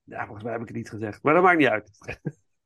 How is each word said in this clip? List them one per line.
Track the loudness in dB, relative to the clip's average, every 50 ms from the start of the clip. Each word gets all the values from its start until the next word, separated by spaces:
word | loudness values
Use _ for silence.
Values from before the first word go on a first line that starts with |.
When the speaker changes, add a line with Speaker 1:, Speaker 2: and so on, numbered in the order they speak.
| _
Speaker 1:
ja, | -14 -12 -10 -10
volgens | -10 -12 -12 -10
mij | -8 -8
heb | -8
ik | -8
het | -8 -10
niet | -10 -10 -10
gezegd. | -10 -8 -8 -8 -8 -2 0
Maar | 2 4
dat | 6 6
maakt | 6 6
niet | 6 4
uit. | 4 2 0 -4 _ _ _
Speaker 2:
Liet | -14 -14 -12 -10 -10 -10 -10 _ _ _ _ _ _